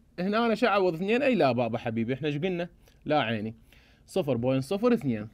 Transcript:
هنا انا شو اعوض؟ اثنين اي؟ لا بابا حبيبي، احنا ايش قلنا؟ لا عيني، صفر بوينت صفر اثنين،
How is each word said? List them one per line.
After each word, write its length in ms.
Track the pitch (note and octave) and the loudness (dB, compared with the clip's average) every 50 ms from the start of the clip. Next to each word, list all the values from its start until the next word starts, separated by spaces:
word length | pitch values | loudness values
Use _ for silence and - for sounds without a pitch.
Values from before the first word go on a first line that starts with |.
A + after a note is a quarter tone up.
| _ _ - - | _ _ -8 -4
هنا 260 | F3+ G3+ G#3 A3+ A#3 | -2 0 0 2 2
انا 100 | A#3 G#3+ | 2 2
شو 120 | - B3 | 2 2
اعوض؟ 260 | G#3+ G3 G3+ F#3 F3+ E3 | 4 4 4 2 2 0
اثنين 280 | D#3+ F#3+ G3+ A#3 B3 | 0 0 0 0 2
اي؟ 140 | C#4+ C4+ A#3+ | 2 2 2
لا 160 | F3 D3 C3 | 4 4 4
بابا 260 | A#2 B2 A#2+ A2+ A#2 | 4 2 0 -2 -2
حبيبي، 360 | A2+ - A#2+ A2+ A2+ A2+ A2+ C3+ | -4 -4 -4 -2 -2 -2 -2 -4
احنا 140 | C3 D#3 | -4 -4
ايش 100 | D3+ C#3+ | -4 -4
قلنا؟ 320 | D3 E3 F#3+ F3+ E3+ F3 F3 - - _ - _ _ - | -2 -4 -4 -4 -4 -6 -8 -12 -20 _ -20 _ _ -4
لا 160 | C#3+ D3+ D3 | 0 0 2
عيني، 340 | A#2 A2+ A#2 G#2+ G#2+ A2 A2+ - - - - - _ _ - _ _ | 2 0 -2 -4 -4 -8 -10 -12 -20 -20 -20 -20 _ _ -20 _ _
صفر 320 | - - G3 D3+ C#3+ B2 | -6 -4 -2 0 0 0
بوينت 260 | A#2 A#2+ C3 C3 C3 C3 | 0 0 0 0 0 -2
صفر 300 | - G3 G3+ A#3 B3 A#3+ | -2 -2 0 2 2 2
اثنين، 340 | - C#3 C3 A2+ G#2+ G#2+ A2 | 2 0 -2 -2 -4 -6 -10